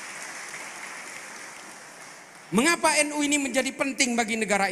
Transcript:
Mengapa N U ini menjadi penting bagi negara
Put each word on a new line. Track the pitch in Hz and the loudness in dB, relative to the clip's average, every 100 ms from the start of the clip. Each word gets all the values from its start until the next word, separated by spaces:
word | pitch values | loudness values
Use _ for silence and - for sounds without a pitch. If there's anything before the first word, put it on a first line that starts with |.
| - - - - - - - - - - - - - - - - - - - - - - - - - | -12 -12 -12 -12 -12 -12 -14 -14 -14 -14 -14 -14 -14 -14 -16 -16 -16 -18 -18 -18 -18 -18 -20 -20 0
Mengapa | 185 294 339 330 294 | 4 6 6 4 4
N | 294 | 2
U | 294 | 2
ini | 294 294 | 2 2
menjadi | 277 247 262 | 2 2 0
penting | - 277 262 254 233 | 0 -2 2 2 2
bagi | 220 | 0
negara | 220 208 196 196 | 0 2 2 2